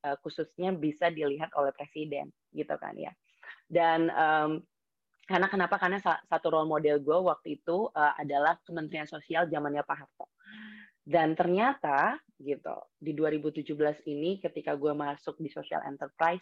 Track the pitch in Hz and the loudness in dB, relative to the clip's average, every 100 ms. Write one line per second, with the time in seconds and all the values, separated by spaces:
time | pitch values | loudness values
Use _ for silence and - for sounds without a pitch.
0 | 143 139 160 - 156 - 180 185 151 147 | -4 -6 -8 -8 -8 -4 -4 0 -2 0
1 | 175 160 147 143 160 - 139 - 147 156 | -2 0 -2 -2 -4 0 0 -2 -12 -8
2 | 151 143 147 _ _ - 147 156 - - | -6 -6 -8 _ _ -8 -6 -6 -8 -10
3 | - - _ _ - - _ 160 165 165 | -12 -12 _ _ -20 -20 _ 4 4 4
4 | 165 - 156 156 156 156 - _ _ _ | 2 4 4 4 2 -2 -8 _ _ _
5 | _ _ - 185 190 196 175 196 185 196 | _ _ -2 0 2 2 2 2 0 0
6 | 190 156 _ 165 165 156 156 151 151 147 | 0 0 _ 0 2 2 2 2 4 2
7 | 139 165 180 151 - 147 - 175 226 160 | 2 2 2 0 -6 -8 -4 -2 -2 2
8 | 147 143 147 143 151 170 - 165 151 156 | 2 2 -2 2 2 2 -4 -8 -8 -8
9 | 151 156 - 160 170 151 147 147 - 147 | -8 -12 -4 0 0 0 -2 -2 -4 -6
10 | 139 _ - _ - - - - - _ | -8 _ -18 _ -20 -20 -18 -20 -20 _
11 | - 165 156 160 175 185 240 269 156 139 | 0 4 4 4 2 4 2 2 0 2
12 | 180 294 _ _ 139 139 - - - _ | 2 0 _ _ -6 -6 -6 -10 -12 _
13 | 147 151 156 151 151 151 143 151 147 147 | -8 0 0 0 -2 -6 -8 0 0 0
14 | - 143 160 196 165 - 147 147 147 147 | -8 -4 -4 -2 -6 -6 -4 -2 0 0
15 | 147 143 - 147 160 - 151 160 - 139 | -4 -6 -10 -8 -10 -10 -6 -6 -6 -10
16 | 147 - 160 180 | -12 0 0 0